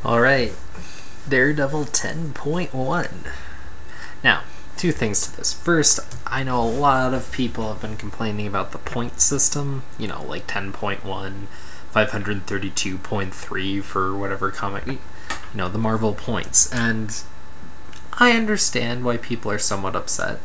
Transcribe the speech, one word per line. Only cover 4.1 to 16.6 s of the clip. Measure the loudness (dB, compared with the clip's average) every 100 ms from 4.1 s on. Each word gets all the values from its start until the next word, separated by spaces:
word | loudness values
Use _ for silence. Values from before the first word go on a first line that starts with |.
| 0
Now, | 2 2 0 -4 -4 -2
two | 0
things | 0 0 0 -2
to | -2
this. | -2
First, | -2 2 4 6 4 2 -4 -2
I | -2
know | 0 2
a | 2
lot | 4 4 4 2
of | 0 -2
people | 0 0 0 -2
have | -2
been | -2 -2
complaining | -4 -2 0 0 0
about | -2 -2
the | -2
point | -2 -2 -2 2
system, | 2 4 2 2 -2 -2 -2 -2
you | -2
know, | -2
like, | -4 -4 -2
ten | -2 -2
point | -2 -2 -2
one, | -2 -4 -2 -2 -2 -4 -4 -4 2
five | 4 4
hundred | 2 0 -2 -2
thirty-two | -2 0 -2 -2 -2
point | -2 0 0
three | -2 -4 -2 0 -2
for | 0 0 0 0
whatever | -2 -2 -2
comic, | -2 -2 -2 -2
you | -2 -4 -4 -4 -4 -4
know, | -2 0
the | 0
Marvel | 0 2 0
points. | 0 -2 -2 2 4